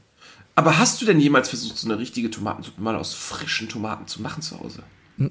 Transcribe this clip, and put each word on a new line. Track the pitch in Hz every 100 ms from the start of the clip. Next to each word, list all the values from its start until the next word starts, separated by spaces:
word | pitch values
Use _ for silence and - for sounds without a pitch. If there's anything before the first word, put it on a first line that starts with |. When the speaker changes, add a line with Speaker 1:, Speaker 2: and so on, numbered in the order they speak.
| _ _ - - _
Speaker 1:
Aber | - 165 151
hast | 247 -
du | 220
denn | 165
jemals | 143 135 127
versucht, | 120 113 104
so | 113
eine | 107
richtige | 123 127 113
Tomatensuppe | - 104 - - -
mal | 110 101
aus | -
frischen | - - - - - 110
Tomaten | 113 107 - -
zu | -
machen | 117 -
zu | - -
Hause? | - - - _ _ -
Speaker 2:
Hm, | 139